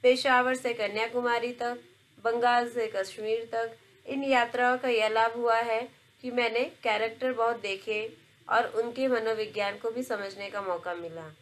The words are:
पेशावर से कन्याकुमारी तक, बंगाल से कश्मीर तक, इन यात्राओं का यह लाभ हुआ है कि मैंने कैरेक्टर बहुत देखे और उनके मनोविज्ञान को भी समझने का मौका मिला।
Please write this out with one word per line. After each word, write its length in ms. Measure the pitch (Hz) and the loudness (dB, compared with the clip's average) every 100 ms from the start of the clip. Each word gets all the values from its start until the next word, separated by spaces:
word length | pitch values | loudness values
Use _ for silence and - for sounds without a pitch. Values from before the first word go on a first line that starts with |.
पेशावर 520 | 247 254 269 254 254 254 | 6 4 4 4 4 0
से 180 | 254 | -4
कन्याकुमारी 800 | 233 208 214 226 247 240 233 240 | -2 -2 -2 -2 -2 0 0 -2
तक, 260 | 240 240 247 - _ _ - | -4 -6 -6 -12 _ _ -4
बंगाल 460 | 233 240 240 240 240 | -2 2 4 4 2
से 220 | 233 220 196 | -4 -4 -4
कश्मीर 540 | 190 - 214 226 226 | -6 -6 -2 -2 -2
तक, 260 | 226 226 226 _ _ - | -4 -4 -8 _ _ -8
इन 160 | 277 | -4
यात्राओं 540 | 277 254 233 240 247 254 | 2 4 2 2 2 2
का 120 | 254 | 0
यह 180 | 226 214 | 2 2
लाभ 240 | 220 226 | 4 2
हुआ 280 | 233 233 226 | 2 2 2
है 300 | 233 226 240 _ _ _ | 2 -2 -4 _ _ _
कि 100 | 254 | -4
मैंने 340 | 240 233 233 277 | 0 0 0 -2
कैरेक्टर 680 | - 240 214 220 226 254 | -2 -2 0 0 -2 -4
बहुत 260 | 233 226 220 | 2 0 0
देखे 580 | 208 190 220 214 220 - _ _ - | -4 -6 -4 -4 -6 -12 _ _ 0
और 180 | 220 233 | 2 2
उनके 400 | 220 233 240 262 | -2 -2 0 2
मनोविज्ञान 720 | 240 220 220 214 208 202 202 | 2 0 -2 -4 -2 -4 -2
को 140 | 233 | -6
भी 120 | 233 | -4
समझने 460 | 254 214 196 196 202 | -4 -4 -4 -8 -8
का 120 | 202 | -6
मौका 320 | 196 175 180 | -4 -4 -4
मिला। 420 | 175 170 165 156 151 | -8 -8 -12 -14 -18